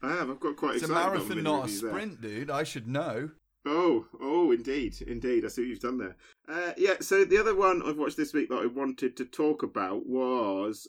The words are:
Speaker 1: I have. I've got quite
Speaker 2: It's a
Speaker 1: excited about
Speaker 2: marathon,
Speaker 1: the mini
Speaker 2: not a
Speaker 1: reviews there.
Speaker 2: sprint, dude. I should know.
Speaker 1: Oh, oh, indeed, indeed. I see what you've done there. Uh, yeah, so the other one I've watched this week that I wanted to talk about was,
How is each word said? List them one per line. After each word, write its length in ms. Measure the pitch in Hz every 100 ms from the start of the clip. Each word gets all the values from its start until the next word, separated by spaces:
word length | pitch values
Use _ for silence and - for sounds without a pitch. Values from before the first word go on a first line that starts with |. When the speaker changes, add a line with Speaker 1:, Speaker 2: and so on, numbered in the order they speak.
Speaker 1:
I 60 | 131
have. 220 | 175 135
I've 100 | 135
got 160 | 165 147
quite 200 | 147 -
Speaker 2:
It's 80 |
a 20 | 160
Speaker 1:
excited 160 | 170
about 100 | 180
Speaker 2:
marathon, 160 | 190 -
Speaker 1:
the 60 | 165
mini 80 |
Speaker 2:
not 140 | 156 147
a 40 |
Speaker 1:
reviews 180 | 123 101
there. 80 | 110
Speaker 2:
sprint, 300 | 185 214 139
dude. 280 | 113 107 147
I 120 | 139
should 240 | 156 135 110
know. 420 | 139 165 113 151 - _ _ 143
Speaker 1:
Oh, 400 | 160 175 120 - 117
oh, 300 | 131 165 170
indeed, 500 | 120 120 143 113 -
indeed. 420 | - 117 127 120
I 40 | 110
see 140 | -
what 60 | 123
you've 120 | 107
done 180 | 123 127
there. 180 | 98 - - _ -
Uh, 260 | 165 175 170
yeah, 200 | 196 185
so 240 | - 196
the 140 | 190 196
other 160 | 214
one 280 | 196 190 175
I've 140 | - 151
watched 200 | 147 156
this 180 | 151
week 140 | 151 -
that 100 | 123
I 80 | 113
wanted 500 | 127 135 131 131 -
to 80 |
talk 380 | 127 - 151 151
about 440 | 110 104 92 101 131
was, 800 | 127 127 127 107 95 104 107